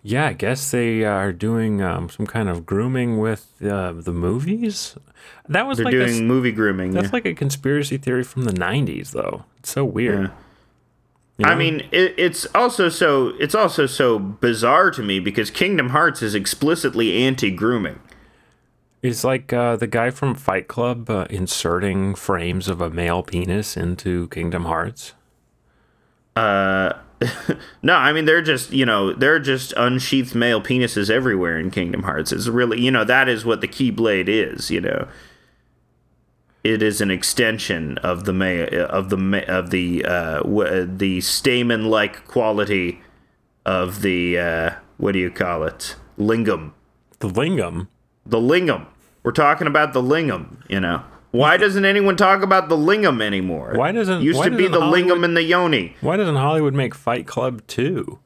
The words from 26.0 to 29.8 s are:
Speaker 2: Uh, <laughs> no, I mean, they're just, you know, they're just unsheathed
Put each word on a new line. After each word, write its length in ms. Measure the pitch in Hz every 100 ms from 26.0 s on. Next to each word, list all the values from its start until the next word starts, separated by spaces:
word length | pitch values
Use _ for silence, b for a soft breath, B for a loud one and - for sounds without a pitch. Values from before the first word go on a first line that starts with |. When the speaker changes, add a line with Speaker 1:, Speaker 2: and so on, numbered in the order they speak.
| _ _ _
Speaker 2:
Uh, 580 | - 110 98 95 95 92 - - _
<laughs> 40 | 120 - - - B B
no, 140 | 151
I 180 | 175 135
mean, 120 | 156
they're 180 | 156 170
just, 280 | 160 131 -
you 140 | 135
know, 260 | 123 104 98
they're 280 | - 135 160
just 340 | 139 131 131
unsheathed 600 | -